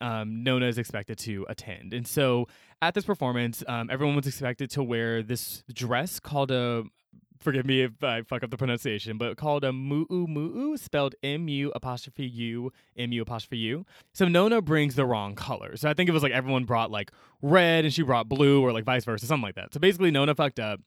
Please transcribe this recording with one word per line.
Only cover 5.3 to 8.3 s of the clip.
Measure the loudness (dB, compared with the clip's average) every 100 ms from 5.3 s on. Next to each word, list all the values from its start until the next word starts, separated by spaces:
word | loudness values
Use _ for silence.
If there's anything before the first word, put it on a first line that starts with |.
| -6 -8 -12 -14
dress | -8 -2 -2 -2 -8
called | -6 -2 0
a, | 0 0 -2 -6 _ _ -20 _ _
forgive | -2 0
me | 2 2
if | 2 0
I | -2 -2
fuck | -4